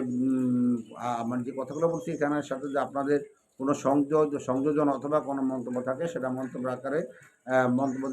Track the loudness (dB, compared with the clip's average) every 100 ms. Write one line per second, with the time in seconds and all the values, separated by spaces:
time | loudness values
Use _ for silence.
0 | 0 0 2 2 2 4 4 2 -2 -6
1 | -4 -2 -2 -2 -4 -6 -6 0 0 0
2 | -4 -2 0 0 -2 -4 -2 -2 -2 -2
3 | 0 0 0 _ _ -4 -2 0 4 4
4 | 4 4 2 0 -2 0 2 2 2 0
5 | 0 0 0 -2 -2 -2 -4 -4 -2 -2
6 | -4 -4 -4 -4 -6 -6 -4 -4 -4 -4
7 | -4 -10 -20 _ 0 4 6 4 2 -2
8 | -4